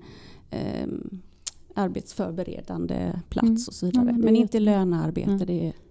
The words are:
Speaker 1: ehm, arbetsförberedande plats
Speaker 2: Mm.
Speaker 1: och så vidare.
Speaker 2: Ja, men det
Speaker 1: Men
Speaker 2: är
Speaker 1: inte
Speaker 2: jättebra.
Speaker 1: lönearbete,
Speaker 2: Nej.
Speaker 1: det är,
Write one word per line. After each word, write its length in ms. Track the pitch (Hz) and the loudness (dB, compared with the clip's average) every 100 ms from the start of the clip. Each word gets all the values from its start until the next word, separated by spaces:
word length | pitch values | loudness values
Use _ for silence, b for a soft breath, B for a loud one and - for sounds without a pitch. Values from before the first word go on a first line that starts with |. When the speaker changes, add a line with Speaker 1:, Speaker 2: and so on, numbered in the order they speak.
| B B B B - | B B B B -10
Speaker 1:
ehm, 680 | - - - - - - 185 - - - - - | -6 -4 -4 -6 -8 -10 -14 -16 -16 -14 -14 -8
arbetsförberedande 1400 | - 190 - - - 185 165 175 - - 175 170 190 180 175 - | -2 -2 -2 -8 -6 -4 -4 -8 -8 -8 -6 -4 -2 -4 -4 -6
plats 140 | - 226 | 0 2
Speaker 2:
Mm. 80 | 226 240 | 2 -2
Speaker 1:
och 60 | |
så 120 | - 180 | -4 0
vidare. 180 | 247 240 | 2 2
Speaker 2:
Ja, 60 | |
men 80 | 240 | 4
det 40 | |
Speaker 1:
Men 120 | 226 226 | 6 6
Speaker 2:
är 40 | |
Speaker 1:
inte 160 | 214 226 | 4 4
Speaker 2:
jättebra. 160 | 208 202 | 4 4
Speaker 1:
lönearbete, 520 | 185 165 156 - - 196 | 4 2 0 0 0 0
Speaker 2:
Nej. 100 | 180 | 0
Speaker 1:
det 200 | 175 165 | 0 -2
är, 60 | - - | -6 -14